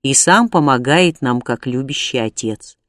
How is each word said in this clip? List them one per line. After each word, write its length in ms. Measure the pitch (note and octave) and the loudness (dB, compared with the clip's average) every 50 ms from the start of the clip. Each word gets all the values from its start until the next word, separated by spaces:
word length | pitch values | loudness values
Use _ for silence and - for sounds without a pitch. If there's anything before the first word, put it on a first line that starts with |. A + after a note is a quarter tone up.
и 120 | - C3+ C3+ | -2 -2 -2
сам 340 | - - E3 F3+ G#3+ A#3+ A3+ | 0 2 4 4 4 4 2
помогает 720 | - F3 D3 C#3+ C3 B2 B2 C3+ D3 F3 F#3 E3+ D#3+ - | 2 2 2 4 2 2 2 2 2 4 4 2 0 -2
нам, 200 | C#3+ B2+ B2 B2 | -2 -2 -2 -2
как 260 | A#2+ - A#2+ A2+ - | -2 -4 -6 -6 -4
любящий 520 | B2+ B2 C3 C3+ C3+ C#3+ - - - - B2+ | -6 -6 -4 -6 -6 -8 -8 -8 -4 -4 -4
Отец. 580 | A2+ A2 _ - - A2 G#2+ - - - _ _ _ | -4 -4 _ -6 -6 -6 -6 -8 -12 -20 _ _ _